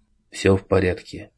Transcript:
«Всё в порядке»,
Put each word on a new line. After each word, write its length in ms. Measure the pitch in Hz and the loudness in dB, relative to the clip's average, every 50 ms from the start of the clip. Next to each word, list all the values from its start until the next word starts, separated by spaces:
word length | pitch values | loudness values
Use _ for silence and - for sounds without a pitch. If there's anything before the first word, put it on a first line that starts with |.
| _ _ _ _ _ _ | _ _ _ _ _ _
«Всё 280 | - - - 98 98 95 | -8 -2 2 2 2 2
в 100 | - - | 2 0
порядке», 640 | 95 95 92 90 87 - - - - - - - _ | 0 0 2 0 -2 -4 -8 -14 -16 -16 -16 -18 _